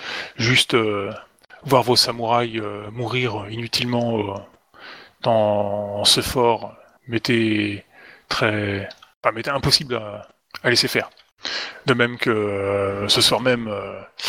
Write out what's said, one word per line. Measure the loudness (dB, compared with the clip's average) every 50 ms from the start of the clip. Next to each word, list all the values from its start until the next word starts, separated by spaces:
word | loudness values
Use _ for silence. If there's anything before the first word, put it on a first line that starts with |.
| -10 -10 -8 -8 -10 -10 -6
juste, | -2 0 2 4 2 2 4 4
euh, | 4 4 2 0 0 -2 -4 -8 -10 -14 -18 _ _ -20 _ -20 -16 0
voir | 4 4 4 6
vos | 6 4
samouraïs, | 4 4 2 -2 -4 -2 0 2 2 2 0 -2 -6
euh, | -6 -6 -8 -8 -10 -10
mourir | -8 -8 -6 -2 -2 -2 -2 -2 -2 -4 -6 -8
inutilement, | -8 -8 -6 -4 -4 -2 -2 0 0 0 0 0 0 0
euh, | 0 -2 -4 -6 -10 -14 -20 _ _ _ _ -20 -20 -20 -20 -20 -20 -20 _ _ 0
dans | 2 2 4 4 4 2 2 0 -2 -2 -4 -4 -4 -4 0 2
ce | 2 2 2 0
fort | 0 0 2 4 4 4 2 -2 -8 -14 -18 -20 -20 _ _ _ -6
m'était | -4 -2 0 2 2 2 4 2 2 0 0 -2 -4 -8 -12 _ _ -20 -20 -20 -20 -20 _ _
très, | -2 0 2 2 2 0 -2 -2 -2 -4 -6 -8 -12 -16 -20 -20 _ _ -2
enfin, | -2 -2
m'était | 0 -4 -4
impossible | -4 -2 2 2 2 2 0 -2 -4
à, | -6 -6 -8 -10 -12 -14 -18 _ _ _ _ -16 -2 0
à | 2
laisser | 2 4 2 2
faire. | 0 -2 -2 -4 -8 -20 _ _ _ _ -10 -8 -8 -8 -8 -10 -12 -6 0
De | 0 2
même | 4 2 0 0 -2
que, | 0 2
euh, | 2 2 2 0 0 -2 0 0 0 0 0 0 -2 -2 0 0
ce | 2 4
soir | 4 4 2 2
même, | 2 2 2 2 0 -4
euh, | -6 -6 -6 -8 -10 -12 -14 -16 _ -6 -2